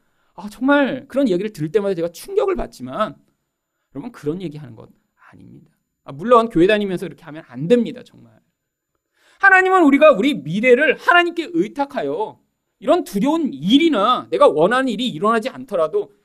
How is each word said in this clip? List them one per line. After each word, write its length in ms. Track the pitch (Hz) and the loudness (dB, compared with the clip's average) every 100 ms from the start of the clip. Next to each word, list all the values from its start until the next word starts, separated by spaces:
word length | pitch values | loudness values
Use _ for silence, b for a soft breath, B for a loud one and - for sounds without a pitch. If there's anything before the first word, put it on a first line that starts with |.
| _ _ _ | _ _ _
아, 140 | - 208 | -18 -16
정말 580 | - 262 190 233 135 - | -4 0 2 0 -4 -6
그런 220 | 254 269 | -2 0
얘기를 240 | 175 214 | 0 -4
들을 180 | 208 156 | -8 -2
때마다 240 | 208 202 | -2 -2
제가 140 | 175 170 | -4 -6
충격을 480 | - - 392 392 339 | -10 -12 -8 -6 -6
받지만, 600 | - - 127 151 208 - _ _ _ _ _ _ _ | -8 -14 -12 -8 -8 -10 _ _ _ _ _ _ _
여러분, 160 | 135 226 | -16 -16
그런 280 | - 147 175 | -12 -10 -8
얘기하는 340 | 175 151 135 | -10 -14 -18
건 140 | 113 117 _ _ _ _ | -20 -20 _ _ _ _
아닙니다. 400 | - 117 120 _ _ _ _ | -20 -20 -20 _ _ _ _
아, 80 | - | -20
물론 360 | 139 214 240 226 | -8 4 4 4
교회 180 | 170 180 | 2 2
다니면서 380 | 214 202 180 | 2 -2 -6
이렇게 180 | 175 143 | -10 -14
하면 200 | - 151 - | -20 -20 -16
안 220 | 123 160 | -8 0
됩니다, 340 | 240 190 120 | 2 0 -8
정말. 380 | 117 123 117 110 _ _ _ _ _ _ _ _ _ _ | -20 _ -20 _ _ _ _ _ _ _ _ _ _ _
하나님은 420 | 392 370 370 370 | 4 4 4 4
우리가 280 | 302 277 - | 4 6 6
우리 220 | 180 262 | 4 0
미래를 600 | 214 135 190 254 240 302 - | -4 -6 0 4 4 4 0
하나님께 540 | - 349 349 339 302 | 2 2 2 -4 -4
의탁하여 880 | 339 214 - 277 254 143 156 208 113 _ _ _ _ | -4 -4 -4 -6 -6 -6 -6 -8 -12 _ _ _ _
이런 260 | 190 349 | 0 0
두려운 480 | - 202 262 330 294 | -2 -2 -2 0 -4
일이나 720 | 135 165 277 330 233 208 240 117 | -4 2 4 4 2 0 -2 -2
내가 180 | 170 277 | 2 4
원하는 400 | 147 175 254 262 | 4 2 2 -2
일이 200 | 226 247 | -4 -6
일어나지 420 | 151 208 226 247 | -2 0 0 -4
않더라도 640 | 139 262 190 156 208 170 _ | -10 -6 -4 -2 -2 -6 _